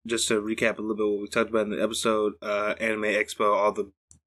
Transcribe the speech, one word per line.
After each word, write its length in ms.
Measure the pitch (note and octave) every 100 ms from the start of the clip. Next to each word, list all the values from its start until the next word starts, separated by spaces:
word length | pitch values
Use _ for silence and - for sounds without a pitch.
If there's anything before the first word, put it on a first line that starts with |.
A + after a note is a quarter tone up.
| A2+
just 200 | A#2 -
to 120 | A2
recap 380 | G#2+ A2 A#2 G#2+
a 20 |
little 160 | G#2+ G#2
bit 80 | G#2+
what 140 | G#2
we 60 | G#2
talked 220 | A#2 A2
about 160 | A2 G#2
in 20 |
the 120 | E2
episode, 520 | A2 A2 A#2 G#2+ G#2+ -
uh, 320 | G#2+ G2+ G#2 G#2
Anime 240 | A2 G#2+
Expo, 520 | G#2 G#2 G#2+ - G#2 G2+
all 160 | G#2
the 180 | G#2 G2 _ _ -